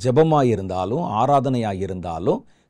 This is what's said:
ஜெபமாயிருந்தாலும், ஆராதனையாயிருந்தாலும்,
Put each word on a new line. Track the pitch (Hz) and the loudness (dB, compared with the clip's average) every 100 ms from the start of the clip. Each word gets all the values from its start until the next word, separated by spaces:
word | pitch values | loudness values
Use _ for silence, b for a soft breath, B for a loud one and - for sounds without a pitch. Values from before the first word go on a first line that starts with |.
ஜெபமாயிருந்தாலும், | 120 143 160 151 127 101 92 92 92 143 | 0 4 4 4 4 2 -2 -4 -2 -4
ஆராதனையாயிருந்தாலும், | 175 107 117 139 135 123 110 98 95 92 87 82 107 226 - b b | -4 0 2 2 2 -2 -2 -4 -6 -6 -8 -6 -2 -2 -6 b b